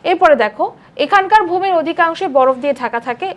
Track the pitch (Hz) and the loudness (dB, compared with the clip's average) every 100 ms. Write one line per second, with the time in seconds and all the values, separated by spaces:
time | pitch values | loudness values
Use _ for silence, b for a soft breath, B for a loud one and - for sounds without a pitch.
0 | 311 349 349 254 214 - 381 b b - | -4 2 4 4 0 -2 -6 b b -6
1 | 285 392 381 427 349 359 392 349 311 339 | 0 0 4 2 2 -2 0 0 -2 -2
2 | 330 330 381 262 262 254 285 254 233 233 | -2 -2 -2 2 2 2 -2 -4 -6 -6
3 | 240 240 381 | -6 -8 -8